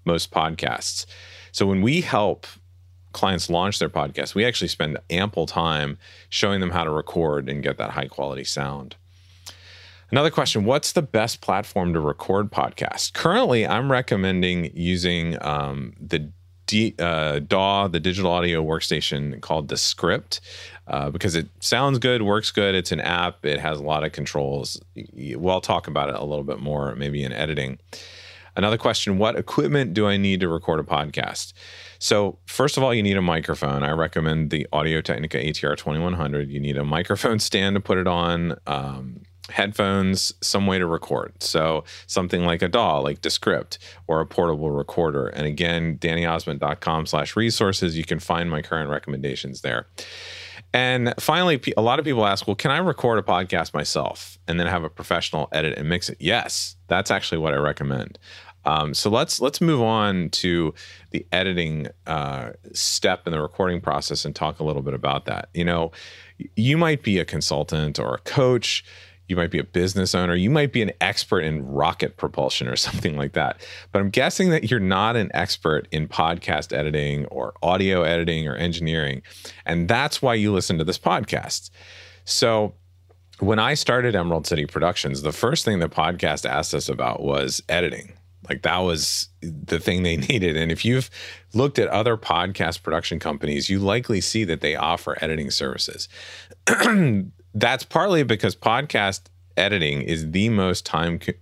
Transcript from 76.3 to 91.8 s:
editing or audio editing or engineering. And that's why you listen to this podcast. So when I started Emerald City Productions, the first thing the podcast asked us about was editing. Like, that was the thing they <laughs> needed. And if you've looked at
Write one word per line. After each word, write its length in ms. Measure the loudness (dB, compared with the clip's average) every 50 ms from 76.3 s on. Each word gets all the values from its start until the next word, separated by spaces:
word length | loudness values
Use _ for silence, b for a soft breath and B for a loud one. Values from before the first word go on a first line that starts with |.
| 0 -2 -2 -2 -2 -2 -2 -2 -4
editing 520 | -2 -2 0 0 0 0 0 -2 -2 -4
or 260 | -4 -6 -6 -6 -6 -6 -2 0
audio 380 | 2 2 4 2 2 2 2 2
editing 420 | 2 2 2 2 0 0 -2 -2
or 100 | -4 -2
engineering. 640 | -2 -2 -2 -2 -2 -2 -2 0 0 0 -2 -4 -6 B B B B B B B B B
And 220 | -2 0 0 2
that's 340 | 2 2 2 0 -2 -2 0
why 120 | 2 2 4
you 180 | 4 4 4
listen 260 | 2 2 2 0 0 0
to 40 | 0
this 160 | -2 -2 -2
podcast. 720 | 0 0 0 0 0 -2 -4 -4 -4 -6 -8 -8 -8 -12 B B B B B B B B B B B
So 480 | -4 0 2 4 4 4 4 2 0 -2 -10 _ _ _ _ _ _ -20 _ _ _ -6 0
when 180 | 2 4 4
I 160 | 4 4 4 2
started 420 | 2 2 4 4 4 4 4 2
Emerald 320 | 2 2 2 2 0 0
City 180 | 0 0 0 0
Productions, 560 | -2 0 2 2 2 2 0 -2 -2 -4 -2
the 100 | -2 -4
first 320 | -2 0 0 2 2 2 2
thing 160 | 2 2 2
the 80 | 2
podcast 580 | 2 2 2 0 0 0 0 0 0 0 -2 -2
asked 280 | -2 0 0 0 0 -2
us 160 | -2 -2 -2
about 320 | -2 -2 -2 -2 -2 -2
was 420 | -2 0 0 0 0 -2 -4 -6 -4 -2
editing. 460 | 0 0 0 0 -2 -6 -12 -16 -20 -20 -20 _ -20 -16 -8
Like, 160 | -8 -6 -2 0
that 160 | 0 2 2
was 480 | 2 2 0 0 -2 -2 -2 -4 -6 -8 _ _
the 380 | -12 -12 -10 -10 -4 -4 -4 -2
thing 220 | 0 0 0 2
they 160 | 2 2 0
<laughs> 120 | 0 0 0
needed. 260 | 0 2 2 2 2
And 140 | 0 0 0
if 120 | -2 0 0
you've 280 | 2 2 2 0 -4 B B B B B B B B 0
looked 240 | 2 2 2 4
at 100 | 2